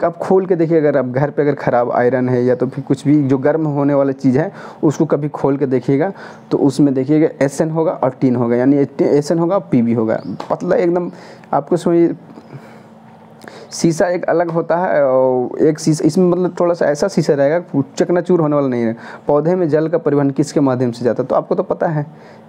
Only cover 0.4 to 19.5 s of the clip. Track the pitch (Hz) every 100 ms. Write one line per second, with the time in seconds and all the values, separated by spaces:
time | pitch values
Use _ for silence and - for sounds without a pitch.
0.4 | 185 175 160 165 147 139 127 131 143 160
1.4 | 147 139 - 123 123 - 123 127 127 127
2.4 | 123 123 131 135 - 135 139 151 135 135
3.4 | 143 156 156 143 143 143 139 135 135 127
4.4 | 185 - - - 160 - 160 151 147 -
5.4 | 139 139 139 127 123 139 185 196 - -
6.4 | - - 143 135 143 135 131 151 156 -
7.4 | 143 - 160 160 160 - 127 - 131 123
8.4 | 120 120 131 143 139 - - 143 151 170
9.4 | 170 196 170 127 117 117 110 113 - 104
10.4 | - 156 180 185 175 180 175 - - -
11.4 | - 147 151 170 180 170 170 165 - -
12.4 | - 139 - - - - - - - -
13.4 | - - - - 165 160 180 180 - 165
14.4 | 175 165 160 170 185 151 139 131 131 127
15.4 | 123 - 147 156 - 156 160 190 180 175
16.4 | 180 175 175 170 - 147 196 190 151 143
17.4 | 139 170 175 139 135 - 180 175 170 180
18.4 | 151 147 139 120 117 113 - - - 147
19.4 | 151